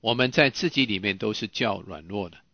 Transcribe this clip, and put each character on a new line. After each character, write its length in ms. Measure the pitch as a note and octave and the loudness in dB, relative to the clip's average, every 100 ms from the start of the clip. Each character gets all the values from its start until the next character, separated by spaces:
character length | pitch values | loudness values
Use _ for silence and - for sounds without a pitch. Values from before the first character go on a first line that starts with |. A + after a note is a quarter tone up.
我 120 | A2+ | 0
们 200 | A#2 B2+ | 2 2
在 180 | B2+ C#3+ | 4 4
自 200 | - F3+ | 4 -2
己 160 | C#3+ B2+ | 2 2
里 120 | G2 | 2
面 200 | G2+ F#2+ | -2 0
都 140 | A2 | -2
是 140 | G#2+ A2 | -2 -6
较 340 | - A#2+ G2 | -2 0 -2
软 200 | F#2+ D#2+ D#2+ | -6 -12 -6
弱 200 | G2+ F2+ | -6 -6
的 80 | E2 _ | -10 _